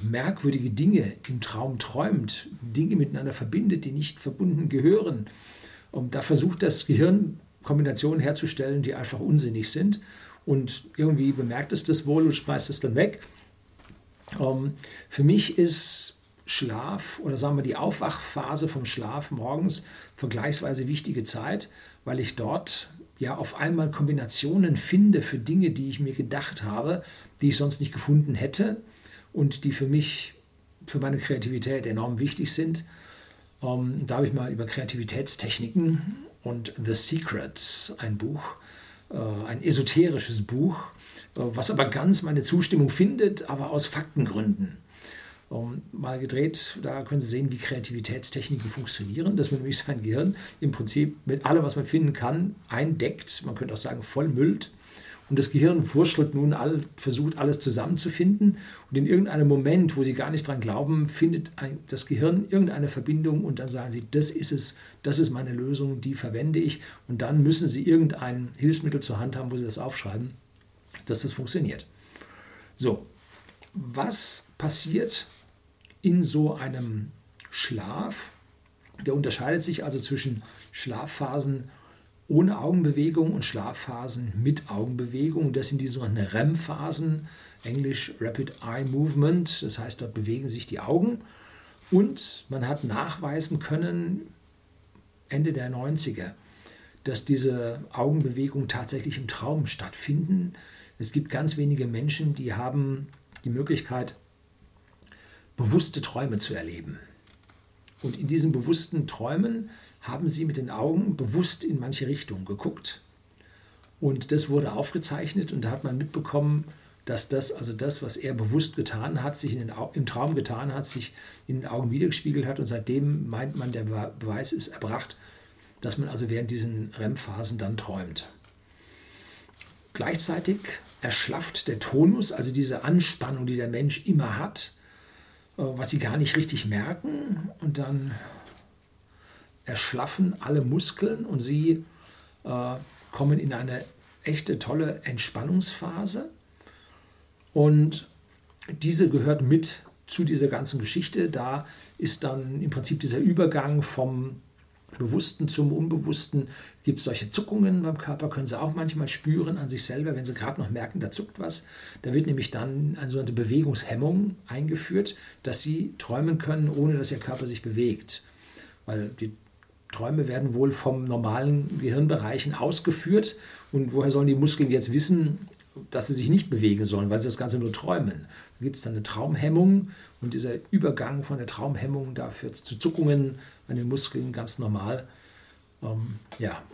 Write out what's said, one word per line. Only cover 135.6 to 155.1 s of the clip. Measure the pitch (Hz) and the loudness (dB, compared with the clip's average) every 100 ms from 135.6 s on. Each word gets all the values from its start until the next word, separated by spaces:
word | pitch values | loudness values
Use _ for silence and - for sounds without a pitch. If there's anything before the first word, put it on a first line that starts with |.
was | 131 123 113 | -4 -2 0
sie | 147 | 0
gar | 110 147 | 0 0
nicht | 151 160 | 2 2
richtig | 151 - 107 | 0 -2 -2
merken. | 101 147 175 294 294 285 170 196 - | -2 -2 -4 -6 -4 -4 -4 -4 -4
Und | 151 147 | -2 -2
dann | 135 139 135 107 - - - - - _ _ _ _ _ - - _ _ - | -2 -2 -4 -8 -12 -18 -20 -20 -20 _ _ _ _ _ -20 -20 _ _ -8
erschlaffen | 110 - 123 131 - 180 196 | -4 -2 -4 -2 0 0 0
alle | 123 147 | 0 2
Muskeln | 123 170 - - 214 226 226 | 2 2 0 0 -2 -2 -4
und | 135 | -4
sie, | 120 147 160 165 - - - - - _ | 0 2 4 2 -2 -20 -20 -20 -20 _
äh, | - 123 123 127 - - - | -6 -4 -4 -8 -12 -20 -10
kommen | - 143 151 | 0 4 4
in | 135 | 2
eine | 120 127 127 - - _ _ | -2 -4 -8 -10 -18 _ _
echte, | - 151 - 110 | -4 -2 0 -2
tolle | - 151 156 - | -2 0 0 -2
Entspannungsphase. | - 120 - - 143 180 - - 175 170 208 214 320 - _ _ - - - - _ _ _ _ _ | -6 -4 -4 -2 0 2 2 -2 -6 -4 -2 -2 -6 -14 _ _ -20 -20 -20 -20 _ _ _ _ _
Und | 151 151 151 156 - - - _ _ _ _ - 160 | 4 8 8 6 2 -8 -20 _ _ _ _ -12 -4
diese | 151 165 180 | 0 4 4
gehört | 139 143 147 | 4 2 2
mit | 131 160 160 - - - - | 4 4 4 -4 -14 -16 -6
zu | - | -2
dieser | 160 147 139 | 0 2 2
ganzen | 135 135 135 | 0 -4 -4
Geschichte. | 107 175 - - 165 | -2 -2 -2 0 0
Da | - 127 139 - - - - | -2 -4 -6 -8 -16 -18 -4
ist | - - | 0 0
dann | 139 135 131 139 | -2 -6 -6 -4
im | 151 | -4
Prinzip | 135 - 151 | -2 -2 -2
dieser | 135 120 | -2 2
Übergang | 208 175 160 147 139 147 | 4 6 4 2 0 0
vom | 147 - 131 127 131 131 - _ _ _ _ - | 0 -2 -2 -2 -6 -10 -18 _ _ _ _ -6
Bewussten | 117 | -2